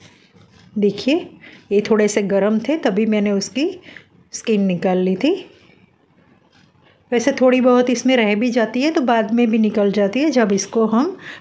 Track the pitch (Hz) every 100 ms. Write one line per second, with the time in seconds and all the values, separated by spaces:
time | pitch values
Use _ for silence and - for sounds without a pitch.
0 | - _ _ _ _ _ - 214 202 202
1 | 254 330 - - - - - 208 208 214
2 | 208 214 196 196 202 220 220 320 277 196
3 | 226 214 208 196 196 262 339 - - -
4 | _ _ _ - - 208 196 170 190 185
5 | 185 185 285 381 - - _ _ _ _
6 | _ _ _ _ _ _ _ _ _ _
7 | - 240 254 269 254 254 247 247 247 233
8 | 247 247 214 208 247 240 220 247 294 330
9 | 247 233 208 233 240 226 214 214 202 208
10 | 196 247 311 247 214 196 - 226 220 220
11 | 330 381 - -